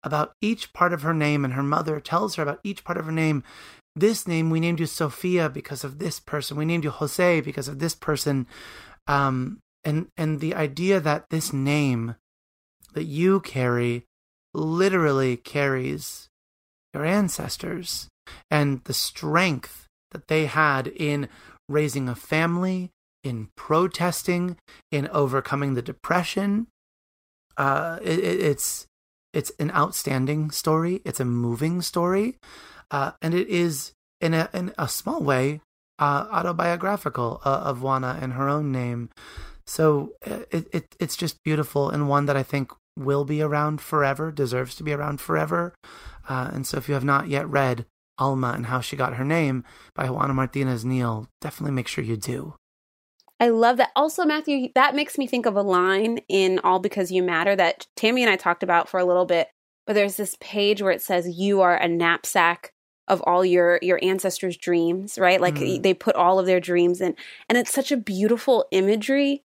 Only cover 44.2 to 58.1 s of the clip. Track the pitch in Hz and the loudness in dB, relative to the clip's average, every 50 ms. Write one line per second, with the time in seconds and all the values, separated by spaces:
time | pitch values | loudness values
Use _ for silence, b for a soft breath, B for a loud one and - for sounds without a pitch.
44.2 | 151 160 147 147 139 120 120 127 131 123 - - 156 151 147 143 147 147 143 - | -4 -6 -2 -2 -2 -2 0 -4 -4 -6 -8 -10 -6 -6 -4 -4 -4 -6 -6 -6
45.2 | - - 160 156 156 156 170 170 170 175 - _ B B B B B B B B | -4 -2 0 0 0 0 0 -2 -2 -4 -8 _ B B B B B B B B
46.2 | B - 131 131 127 - - - 131 - - 139 127 - 143 139 123 143 139 139 | B -6 -6 -4 -4 -4 -6 -6 -6 -4 -6 -6 -4 -2 -2 -2 2 2 2 2
47.2 | - - 139 139 143 - 143 143 135 127 123 113 113 _ _ _ _ _ _ - | 2 0 -2 -4 -4 0 0 2 2 2 0 -2 -6 _ _ _ _ _ _ -2
48.2 | 131 139 135 131 127 120 120 - 120 113 127 127 120 - - 135 131 127 123 120 | 0 0 0 0 0 -2 -2 -4 -4 -2 -2 -4 -4 -4 -4 -2 -2 -2 -2 -2
49.2 | 131 143 160 170 160 139 131 127 120 B B B B B B - - 127 127 - | -2 0 2 2 2 2 0 -2 -4 B B B B B B -4 -2 -2 0 0
50.2 | 139 139 135 131 131 127 - 139 135 131 127 117 110 127 131 127 123 117 113 107 | 0 0 2 0 0 0 -2 -2 -2 0 -2 -2 -2 -2 0 0 0 0 -2 -4
51.2 | 117 - _ _ - 156 - - 151 147 139 131 120 - - - 131 110 117 107 | -6 -10 _ _ -12 -12 -8 -6 -4 -2 -2 -2 -4 -4 -6 -6 -4 -4 -4 -4
52.2 | 104 - 123 131 139 156 147 _ _ _ _ _ _ _ _ _ _ _ _ _ | -4 -6 -6 -6 -8 -10 -14 _ _ _ _ _ _ _ _ _ _ _ _ _
53.2 | _ _ _ _ 233 240 233 226 233 233 247 240 262 - - - 294 311 311 - | _ _ _ _ 4 4 6 6 4 4 6 4 2 2 4 0 0 2 0 0
54.2 | 349 302 302 311 311 302 285 269 247 254 _ 254 262 294 262 285 294 294 - - | 2 2 2 0 0 0 -2 0 -2 0 _ 4 4 4 4 0 -2 -2 -2 -4
55.2 | 269 240 - 247 240 240 196 202 202 202 185 180 180 185 190 196 220 226 233 233 | -2 -2 -2 0 0 2 2 2 2 4 4 4 4 4 4 2 2 0 -2 -4
56.2 | - _ - 196 190 185 185 190 - 185 185 185 185 208 - 208 185 180 185 185 | -4 _ 2 2 4 4 2 2 2 2 2 2 0 -2 -2 -2 -2 0 2 2
57.2 | 180 180 170 160 170 196 202 190 180 165 - - - _ _ - - 220 | 2 2 2 2 2 2 4 4 4 2 2 -2 -10 _ _ 0 2 2